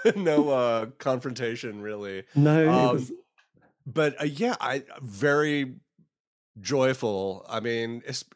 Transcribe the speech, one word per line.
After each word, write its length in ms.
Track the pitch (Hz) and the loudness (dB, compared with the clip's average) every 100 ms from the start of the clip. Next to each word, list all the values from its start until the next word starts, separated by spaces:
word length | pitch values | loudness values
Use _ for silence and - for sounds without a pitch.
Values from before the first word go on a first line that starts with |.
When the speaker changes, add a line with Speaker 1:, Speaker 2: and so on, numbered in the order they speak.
Speaker 1:
<laughs> 160 | 226 196 | 0 2
no, 320 | 170 151 147 | 2 2 4
uh, 380 | 131 120 113 113 - | 2 2 0 -2 -4
confrontation, 840 | 139 127 131 120 117 113 120 104 | -2 -2 -4 -6 -6 -6 -10 -10
really. 420 | 104 104 101 95 - | -10 -10 -8 -10 -2
Speaker 2:
No, 280 | 143 147 156 | 4 6 6
it 40 | 156 | 6
Speaker 1:
Um, 280 | 127 123 131 | 4 4 0
Speaker 2:
was 160 | 127 - _ _ _ _ _ _ 139 | -4 -12 _ _ _ _ _ _ -6
Speaker 1:
but, 320 | 131 151 147 | 0 0 0
uh, 60 | |
yeah, 300 | 151 143 240 - | -4 -2 -2 -2
I, 220 | 123 139 - - | -4 -4 -8 -14
very 720 | 123 98 143 147 151 147 135 - _ _ _ _ _ _ _ 113 | -14 0 2 4 2 0 -4 -8 _ _ _ _ _ _ _ -14
joyful. 840 | 95 143 131 127 113 98 98 95 - | -2 2 2 2 -2 -2 -2 -6 -6
I 120 | 113 | -6
mean, 420 | 117 117 117 117 | -2 -2 -4 -6
it's, 200 | 143 131 - | -10 -10 -12